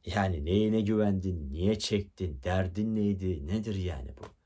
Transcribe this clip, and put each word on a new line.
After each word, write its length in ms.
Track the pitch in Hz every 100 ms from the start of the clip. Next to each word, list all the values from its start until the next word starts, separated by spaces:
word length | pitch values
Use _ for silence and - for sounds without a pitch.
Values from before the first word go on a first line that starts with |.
Yani 400 | - 95 95 82
neyine 360 | 73 98 107 110
güvendin, 720 | 101 110 107 98 92 87 71
niye 260 | 71 92 107
çektin, 640 | - 104 98 - 90 71
derdin 500 | 92 92 92 90 110
neydi, 520 | 110 101 98 92 82 71
nedir 280 | 107 110
yani 400 | 98 90 76 64 -
bu? 40 | - _